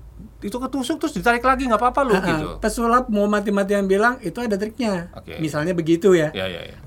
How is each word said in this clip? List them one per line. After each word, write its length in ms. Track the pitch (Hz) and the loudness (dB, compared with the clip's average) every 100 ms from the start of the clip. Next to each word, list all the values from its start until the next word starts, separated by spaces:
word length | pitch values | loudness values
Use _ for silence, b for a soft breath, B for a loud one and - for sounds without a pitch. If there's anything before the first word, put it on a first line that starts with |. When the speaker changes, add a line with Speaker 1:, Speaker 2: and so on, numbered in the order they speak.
| - - - - | -16 -20 -20 -12
Speaker 1:
Itu 160 | 208 240 | -8 -6
ketusuk 400 | 254 285 247 320 | -6 -4 -4 -4
terus 140 | 311 | -4
ditarik 300 | 196 240 240 | -2 0 2
lagi, 240 | 254 262 269 | 2 2 2
nggak 140 | 214 | 2
apa-apa 200 | 247 285 | 2 2
lu, 120 | 269 | 2
Speaker 2:
Heeh. 140 | 190 180 | 2 2
Speaker 1:
gitu. 180 | 160 151 113 | -2 -4 -4
Speaker 2:
Pesulap 480 | - - 233 247 254 | -4 0 2 2 2
mau 180 | 208 202 | 0 2
mati-matian 580 | 208 208 202 196 202 196 | 0 0 0 2 0 2
bilang 340 | 196 233 254 | 4 2 0
itu 180 | 196 196 | -6 -6
ada 160 | 240 | -4
triknya. 560 | 196 214 - 226 185 175 | -2 -4 -4 -4 -4 -6
Speaker 1:
Oke. 220 | - - - | -14 -14 -6
Speaker 2:
Misalnya 360 | 156 147 160 | -4 -2 -2
begitu 400 | 175 156 170 202 | -2 0 4 6
ya. 160 | 175 151 | 4 4
Speaker 1:
Iya, 160 | 98 95 | -2 -6
iya, 160 | 90 - | -6 -12
iya. 120 | - | -16